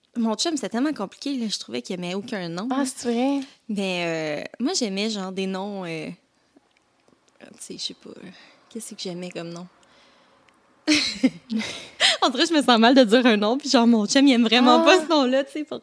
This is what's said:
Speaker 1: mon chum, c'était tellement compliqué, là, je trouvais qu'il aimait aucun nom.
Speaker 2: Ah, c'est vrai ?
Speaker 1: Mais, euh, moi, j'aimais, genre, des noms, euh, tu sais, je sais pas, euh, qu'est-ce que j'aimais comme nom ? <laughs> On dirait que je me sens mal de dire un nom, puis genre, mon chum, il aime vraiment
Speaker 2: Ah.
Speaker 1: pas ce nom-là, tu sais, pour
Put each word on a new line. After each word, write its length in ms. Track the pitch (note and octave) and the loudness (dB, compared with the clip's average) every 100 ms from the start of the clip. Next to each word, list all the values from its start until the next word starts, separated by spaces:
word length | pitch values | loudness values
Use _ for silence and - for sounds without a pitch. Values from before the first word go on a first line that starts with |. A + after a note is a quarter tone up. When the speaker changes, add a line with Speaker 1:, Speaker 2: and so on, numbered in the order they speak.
| _ A#3+ | _ -4
Speaker 1:
mon 180 | A3+ | -2
chum, 220 | G#3 E4+ D#4 | -2 -4 -4
c'était 140 | F#3+ | -4
tellement 220 | A3+ D4 | -2 -2
compliqué, 420 | C#4 G3 - C#4 | -4 -8 -8 -8
là, 120 | C4+ A3 | -6 -4
je 100 | - | -6
trouvais 200 | - B3 | -8 -10
qu'il 140 | - | -8
aimait 200 | F3+ F3 | -8 -6
aucun 340 | F#3+ A3 G#3 E3+ | -8 -8 -8 -6
nom. 180 | E3+ A#3 | -6 -4
Speaker 2:
Ah, 100 | C4 | -2
c'est 280 | C4 - A#3 | -4 -4 -4
vrai ? 280 | A#3 C4+ C#4 C4+ _ - | 0 0 -2 -6 _ -8
Speaker 1:
Mais, 340 | G3+ F#3+ F3+ | -4 -4 -2
euh, 400 | E3+ E3 D#3 D3 - - | -4 -4 -4 -6 -10 -6
moi, 140 | B3 F#4+ | -4 -2
j'aimais, 340 | A3 F#3+ A3 | -4 -4 -4
genre, 200 | G#3+ F#3+ | -4 -8
des 160 | F#3+ F#3+ | -6 -4
noms, 380 | F#3 G3+ G3 | -6 -8 -8
euh, 220 | F3 D#3+ D#3+ F3 _ _ _ _ _ _ _ _ _ _ _ _ | -8 -8 -10 -14 _ _ _ _ _ _ _ _ _ _ _ _
tu 60 | - - | -20 -20
sais, 140 | - F#3+ | -18 -12
je 40 | |
sais 120 | - | -12
pas, 160 | - - | -14 -20
euh, 180 | - F#3 F#3 - _ _ | -20 -20 -20 -20 _ _
qu'est-ce 240 | A3+ - | -16 -14
que 60 | G#3 | -12
j'aimais 300 | F#3+ F3 F3+ | -12 -10 -12
comme 200 | E3+ E3+ | -12 -12
nom ? 160 | E3+ F3+ _ _ _ _ _ _ _ _ _ _ _ - | -14 -18 _ _ _ _ _ _ _ _ _ _ _ -2
<laughs> 40 | D4+ - - B3+ - - A3 - - - - F#5 E5 | -2 -2 -2 -2 -2 -8 -6 -6 -12 -12 -2 0 2
On 80 | E4+ | 0
dirait 140 | A#3+ | 0
que 40 | E4 | 0
je 60 | |
me 80 | D#4 | 2
sens 160 | B3+ A3+ | 4 4
mal 160 | A3+ | 6
de 100 | C4+ | 6
dire 200 | A3+ A#3+ B3 | 6 6 4
un 100 | G#3 | 2
nom, 220 | G#3 C4+ | 2 -2
puis 100 | C#4 | 2
genre, 180 | B3+ A#3 | 4 4
mon 200 | A3+ G3+ | 4 4
chum, 200 | C#4 C#4 | 4 6
il 60 | |
aime 120 | A#3+ | 6
vraiment 340 | A#3 A#3 B3 B3 | 4 4 6 6
Speaker 2:
Ah. 40 | |
Speaker 1:
pas 180 | E4 F4+ | 6 4
ce 40 | D4+ | 4
nom-là, 360 | D#4 B3+ C4 | 2 2 0
tu 80 | C#4 | -2
sais, 120 | D#4 | -8
pour 140 | D4 B3 | -10 -8